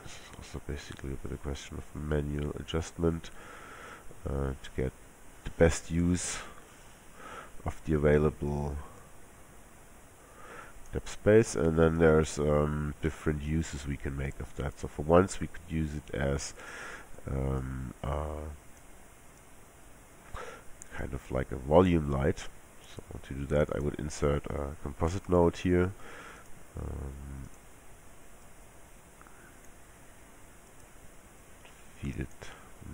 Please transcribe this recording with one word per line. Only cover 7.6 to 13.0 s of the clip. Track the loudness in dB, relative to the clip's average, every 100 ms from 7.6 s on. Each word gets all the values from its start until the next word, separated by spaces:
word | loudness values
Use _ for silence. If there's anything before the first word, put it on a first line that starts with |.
| -8
of | -8 0
the |
available | 4 6 8 6 2 -2 -2 -2 -4 -8 -16 -20 -20 -20 -20 -20 -20 -20 -20 -20 -20 -20 -20 -20 -20 -16 -16 -16 -16 -10
depth | -8 -8
space. | 2 8 8 8 4
And | 4 6
then | 6 8
there's, | 8 8 6 2
um, | 4 4 4 0 -2 -2